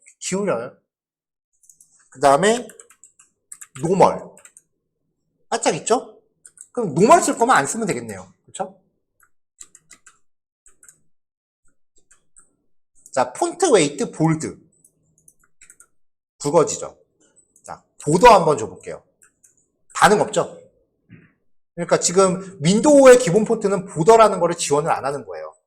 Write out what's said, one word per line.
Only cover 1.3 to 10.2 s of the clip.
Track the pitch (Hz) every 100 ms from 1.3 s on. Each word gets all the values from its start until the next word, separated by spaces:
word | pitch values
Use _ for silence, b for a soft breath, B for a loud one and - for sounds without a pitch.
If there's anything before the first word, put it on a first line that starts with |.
| _ _ _ _ _ _ _ _
그 | 131
다음에 | 139 143 180 - - - _ _ _ _ _ _ _ - - 131
노멀. | 160 185 117 95 - - _ _ _ _ _ _ _ _ _ _ -
바짝 | 226 262 165
있죠? | - 247 - - _ _ _ _ -
그럼 | - 208
노멀 | 139 220 349
쓸 | 302 226
거면 | 233
안 | 180 262
쓰면 | 226 202
되겠네요. | 131 117 95 90 _ _
그쵸? | - 196 - _ _ _ _ _ _ _ _ - _ _ - _ _